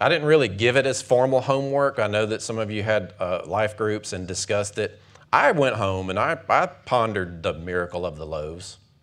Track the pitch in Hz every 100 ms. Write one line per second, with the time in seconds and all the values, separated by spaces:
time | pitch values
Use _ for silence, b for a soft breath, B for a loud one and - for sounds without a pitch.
0 | 120 160 147 156 117 95 120 131 131 127
1 | - 123 131 131 123 135 139 139 139 135
2 | 107 104 107 110 - 113 104 107 107 107
3 | 92 - 90 90 - 98 107 107 110 107
4 | - 92 92 92 - 104 101 - 101 -
5 | B B _ 160 277 175 131 107 98 95
6 | 92 95 139 165 - 127 180 - - 123
7 | 113 101 87 85 90 78 87 90 87 90
8 | 90 76 78 78 76 85 98 - _ _